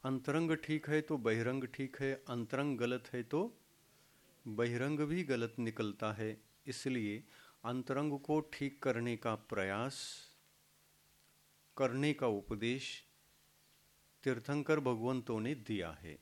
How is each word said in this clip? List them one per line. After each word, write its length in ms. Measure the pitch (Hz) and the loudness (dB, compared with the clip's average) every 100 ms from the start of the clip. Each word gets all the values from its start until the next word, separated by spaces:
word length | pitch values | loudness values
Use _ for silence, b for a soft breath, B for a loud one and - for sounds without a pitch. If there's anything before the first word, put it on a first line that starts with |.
अंतरंग 480 | 131 131 131 151 165 | 0 -2 2 2 2
ठीक 360 | 156 151 156 147 | 0 0 -2 2
है 120 | 151 | 0
तो 180 | 151 147 | 2 0
बहिरंग 460 | 117 110 117 131 | 2 2 2 0
ठीक 320 | 127 - 135 - | -4 -4 -6 -2
है, 240 | 135 135 - | -2 -2 -4
अंतरंग 500 | 120 113 135 143 123 | -4 0 0 2 2
गलत 300 | 120 123 117 | 2 0 -2
है 100 | 127 | -6
तो 380 | 117 151 226 - _ _ b b b b b - 120 | 0 0 0 -4 _ _ b b b b b -14 -6
बहिरंग 540 | 107 120 120 135 151 | 0 2 2 0 2
भी 240 | 147 175 | 0 0
गलत 320 | 175 123 113 120 | 2 2 0 0
निकलता 540 | 117 110 107 101 107 | -2 0 -2 0 -2
है। 300 | 104 110 110 - _ - | 0 -4 -4 -14 _ -10
इसलिए 580 | 123 139 127 104 107 - B B B | -4 -2 0 0 -4 -8 B B B
अंतरंग 560 | 113 127 123 135 151 139 | -4 -4 -2 0 0 -2
को 200 | 143 151 | 2 0
ठीक 420 | 151 - 139 139 | 0 -4 -4 0
करने 340 | 135 117 120 113 | 0 2 2 0
का 180 | 117 | 0
प्रयास, 920 | 107 - 104 95 101 127 - - - - - _ _ _ _ _ _ _ _ _ _ _ _ _ - | -2 -2 0 2 2 0 -4 -10 -12 -16 -20 _ _ _ _ _ _ _ _ _ _ _ _ _ 0
करने 380 | 131 127 147 | 2 4 2
का 120 | 143 127 | 2 2
उपदेश 760 | 101 - 107 117 131 - - - _ _ _ _ _ _ _ _ _ _ _ | 2 -2 -2 0 0 -4 -10 -16 _ _ _ _ _ _ _ _ _ _ _
तीर्थंकर 560 | 135 117 113 147 147 156 | 0 2 0 -2 4 4
भगवंतों 600 | 131 113 120 131 117 113 | 4 2 2 0 0 -2
ने 140 | 113 | 0
दिया 360 | 143 107 107 85 | -4 -2 -2 -2
है। 280 | 80 82 76 | -8 -12 -14